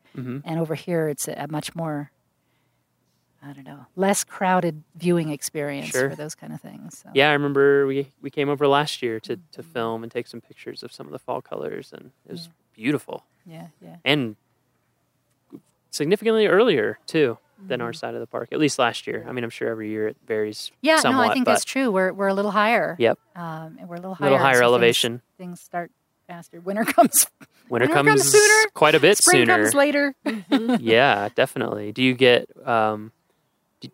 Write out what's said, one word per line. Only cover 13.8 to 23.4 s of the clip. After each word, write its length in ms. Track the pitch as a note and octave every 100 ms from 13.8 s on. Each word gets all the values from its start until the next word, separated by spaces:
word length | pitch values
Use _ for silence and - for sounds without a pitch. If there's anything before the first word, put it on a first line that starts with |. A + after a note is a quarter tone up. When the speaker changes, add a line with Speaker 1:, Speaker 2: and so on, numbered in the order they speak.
| F3 E3+
Speaker 1:
And 320 | B2+ D3 A#2 G#2 _ _ _ _ _ _ _ _ _ _ _ - _ _ _
significantly 560 | - D3+ G3+ A3 A3 G3+
earlier, 500 | F#3 A#3+ C#3 G#2+ G#2+ -
too, 320 | D#3+ C3 A2 _ _ F#3+
than 140 | B2
our 100 | A#2
Speaker 2:
Mm-hmm. 40 | -
Speaker 1:
side 160 | A#2+ A#2
of 40 |
the 80 | A#2
park, 220 | B2 A#2
at 60 | C3+
least 200 | D3 -
last 260 | A#2 - -
year. 180 | A2 A2+
I 20 |
mean, 120 | B2+
I'm 60 | A#2
sure 180 | - A#2+
every 200 | A2 G#2+
year 180 | G#2+ G#2+
it 80 | - -
varies 440 | A2 G#2+ C3 - -
Speaker 2:
Yeah, 160 | D4 D#4+
Speaker 1:
somewhat, 260 | C4 C4 A#3
Speaker 2:
no, 40 |
I 40 |
think 120 | C4 A#3
Speaker 1:
but 60 |
Speaker 2:
that's 100 | - -
true. 240 | C4 C4
We're, 200 | F#3 F#3
we're 140 | F#3+ G3
a 60 |
little 180 | G3 G#3
higher. 440 | G3+ G#3+ A3+ D#3 F3
Speaker 1:
Yep. 180 | D#3+ - _
Speaker 2:
Um, 420 | F3